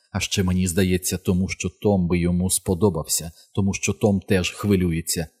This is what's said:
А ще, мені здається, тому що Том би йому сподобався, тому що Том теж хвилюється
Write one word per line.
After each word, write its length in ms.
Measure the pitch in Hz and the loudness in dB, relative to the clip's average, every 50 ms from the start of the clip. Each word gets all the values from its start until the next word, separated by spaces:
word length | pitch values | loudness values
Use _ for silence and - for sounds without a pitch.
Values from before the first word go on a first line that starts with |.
| _ _ | _ _
А 80 | - 101 | -6 -6
ще, 240 | - - - 104 95 | -4 -2 -2 0 0
мені 240 | 92 90 92 92 92 | 2 2 0 0 0
здається, 500 | 82 92 95 92 92 90 - - - 90 | 2 2 2 2 2 0 0 -2 -6 -4
тому 300 | - - 92 90 95 87 | -2 0 0 0 0 -2
що 220 | - - - 92 - - | -4 -6 -8 -8 -6 -2
Том 260 | - 107 104 95 90 82 | 0 2 2 2 2 2
би 120 | 90 87 | 0 0
йому 300 | 85 87 87 90 90 92 | 2 2 0 0 0 0
сподобався, 840 | - - - - 95 82 104 104 85 78 76 - - - 78 82 - - - _ - | -2 -2 -2 -2 0 2 2 2 2 0 -4 -4 -6 -6 -6 -8 -14 -18 -20 _ -4
тому 200 | - 101 98 92 | -2 -2 -2 -2
що 200 | - - - 98 | -4 -4 -4 -4
Том 260 | - - 107 101 95 | 0 2 2 2 2
теж 320 | - - 104 92 87 - | 0 0 0 0 0 -2
хвилюється 760 | - - - 104 101 92 90 87 82 82 82 - - 90 82 - _ _ | -6 -4 0 2 2 2 2 0 0 -2 -4 -4 -4 -6 -6 -8 _ _